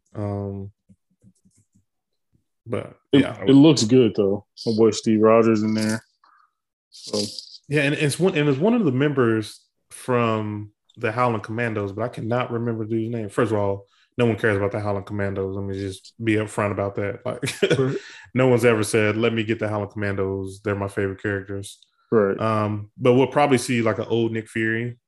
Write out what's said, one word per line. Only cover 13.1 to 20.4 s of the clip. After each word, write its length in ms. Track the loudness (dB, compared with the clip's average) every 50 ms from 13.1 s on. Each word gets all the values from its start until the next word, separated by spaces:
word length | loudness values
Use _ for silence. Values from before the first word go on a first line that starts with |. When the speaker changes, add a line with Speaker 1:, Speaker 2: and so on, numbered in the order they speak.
Speaker 1:
name. 180 | -6 -8 -8 -4
First 220 | -2 -2 0 0 0
of 40 |
all, 280 | 0 0 -2 -4 -6 -8 _ _ _ _ _ _
no 80 | 0 0
one 100 | 2 2
cares 220 | 2 0 0 2
about 140 | 2 0 -2 -2
the 60 | -4
Howling 240 | -4 -4 -4 -6 -6
Commandos. 500 | -8 -6 -4 -4 -4 -4 -4 -6 -6 -6
Let 80 | -6 -8
me 120 | -8 -8
just 380 | -8 -8 -8 -10 -12 -18 -20 -16 -4 -2
be 100 | 0 0
upfront 380 | 0 -2 -2 -2 -2 -2 -2
about 240 | -2 -4 -4 -4 -4
that. 300 | -4 -6 -6 -6 -8 -8
Like, 140 | -10 -8 -6 -8 -8 -4 -2
<laughs> 180 | -2 0 0 0
Speaker 2:
Right. 180 | 0 -2 -4 -6 -10 -14 -20 -20 -16 -6 -2
Speaker 1:
no 140 | 2 4
one's 180 | 4 4 4 4
ever 180 | 4 4 2 0
said, 320 | 0 0 2 2 2 2
"Let 180 | 0 0 0 0
me 100 | -2 -2
get 160 | -2 -4 -4
the 100 | -4 -4
Howling 220 | -4 -4 -6 -6
Commandos. 720 | -6 -6 -4 -4 -2 -2 -2 -2 -4 -4